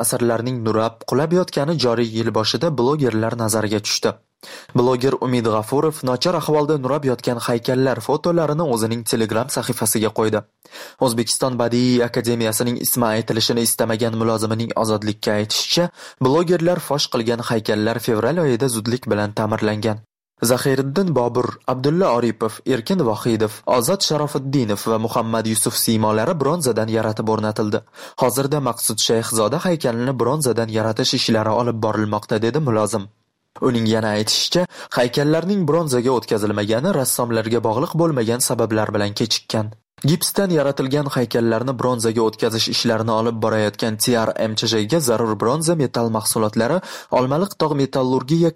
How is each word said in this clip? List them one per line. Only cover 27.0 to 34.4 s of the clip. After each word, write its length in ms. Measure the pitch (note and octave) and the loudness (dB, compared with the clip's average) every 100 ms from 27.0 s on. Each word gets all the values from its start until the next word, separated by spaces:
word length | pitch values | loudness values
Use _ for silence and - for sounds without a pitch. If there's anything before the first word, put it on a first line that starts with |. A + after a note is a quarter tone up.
| A2 A2 A2 | -2 -2 -2
o'rnatildi. 440 | G#2+ G#2+ G#2+ G#2+ G#2+ - - - - | 0 -2 -2 -2 -2 -6 -20 -16 0
"Hozirda 360 | B2+ A#2+ C3+ D3 B2+ | 0 2 0 0 -2
Maqsud 300 | - - A2+ - | -2 -4 -2 0
Shayxzoda 520 | A2+ A2 A2 G#2+ C#3+ F#3+ | 0 0 0 0 0 0
haykalini 460 | D#3+ C3 A#2 B2+ B2+ | 0 0 -2 -2 0
bronzadan 480 | A#2 D#3 C3+ A2 A2+ A2 | 0 0 0 0 0 0
yaratish 360 | A2 A2 B2+ B2+ | 0 0 0 0
ishlari 340 | - A2 A2 A2 | 2 2 2 0
olib 180 | A#2+ A2+ | 0 0
borilmoqda", 520 | A2 G#2 G#2+ G#2 - A2 A2+ | -2 0 0 -2 -2 0 0
dedi 120 | C#3+ C#3 | 0 0
mulozim. 360 | G#2+ G#2 A2 G2 _ _ _ _ - C3 | 2 2 -2 -6 _ _ _ _ -2 0
Uning 180 | A#2+ A2 | 2 2
yana 200 | A2 A2 G#2 | 2 2 0
aytishicha, 480 | G#2+ - | 0 -2